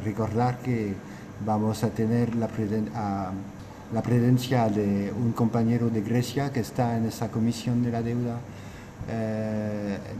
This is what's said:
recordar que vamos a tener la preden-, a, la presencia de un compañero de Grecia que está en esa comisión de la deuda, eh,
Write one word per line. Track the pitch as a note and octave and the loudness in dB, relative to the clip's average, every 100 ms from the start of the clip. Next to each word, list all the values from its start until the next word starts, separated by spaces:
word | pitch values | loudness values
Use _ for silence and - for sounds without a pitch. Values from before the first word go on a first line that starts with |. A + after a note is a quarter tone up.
recordar | G2+ G2+ G#2+ G#2+ B2 B2 | -4 -2 0 2 2 0
que | B2+ A#2 G#2 G2 - - - - | -2 0 0 -4 -8 -14 -14 -6
vamos | G#2 G#2+ A2 G#2 | 0 2 2 2
a | A2+ | 0
tener | A2 A2 A#2+ A#2 A#2 | 2 2 4 2 2
la | A2 | -2
preden-, | - G#2 A2 G#2+ | 0 0 0 -2
a, | A#2 G#2 G2 F#2+ G2 G2+ - - - - | -2 -2 -2 -2 -6 -8 -14 -16 -14 -6
la | A2 | -2
presencia | G#2+ A#2+ A#2+ B2+ - B2+ A2 | 2 4 6 4 4 2 4
de | G#2 G2+ G2+ G2+ | 2 2 2 0
un | G#2 A#2 | 0 0
compañero | A2+ A#2 A#2+ A2+ A#2 A#2 | 2 2 4 2 2 2
de | A2 | 0
Grecia | G2+ A#2+ B2 C#3 C#3 | 2 0 2 0 -2
que | B2+ | -2
está | G2+ - A#2+ A#2 | -2 0 0 2
en | A2 | 0
esa | - A2 | -2 -2
comisión | A#2 A2+ A#2 B2+ A#2+ | 0 0 0 0 2
de | A#2+ | 2
la | A#2 | 0
deuda, | A#2 A#2+ A#2+ A#2 - - - - - - - | 0 0 -2 -4 -8 -14 -14 -14 -16 -12 -6
eh, | A2+ A2 A2 G#2+ G#2+ G#2+ G#2 G2+ G2 - | -4 -2 -2 -2 -2 -2 -2 -2 -4 -6